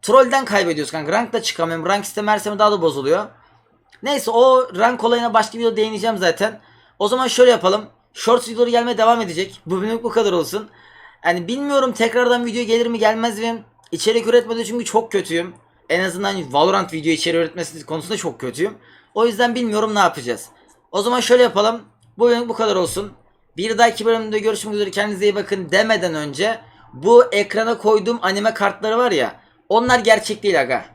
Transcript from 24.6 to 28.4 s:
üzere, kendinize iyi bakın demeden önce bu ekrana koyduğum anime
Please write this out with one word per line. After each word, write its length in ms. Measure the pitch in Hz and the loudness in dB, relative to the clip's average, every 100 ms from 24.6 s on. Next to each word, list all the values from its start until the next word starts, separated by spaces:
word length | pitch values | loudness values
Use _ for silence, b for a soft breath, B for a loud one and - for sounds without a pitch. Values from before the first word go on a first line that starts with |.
| 208 208 | -6 -4
üzere, 160 | 202 | -4
kendinize 340 | 190 208 196 208 | -2 -4 0 0
iyi 100 | 196 | 0
bakın 360 | 196 202 175 | -4 -6 -2
demeden 440 | 185 214 214 180 156 | 0 2 0 -2 -4
önce 440 | 151 135 202 226 b b b | -8 -4 -4 -4 b b b
bu 300 | 127 160 240 247 | -6 6 8 8
ekrana 440 | 202 208 208 226 233 | 2 0 -2 -2 0
koyduğum 420 | 214 220 196 247 | 2 2 2 -2
anime 320 | 180 196 | -2 0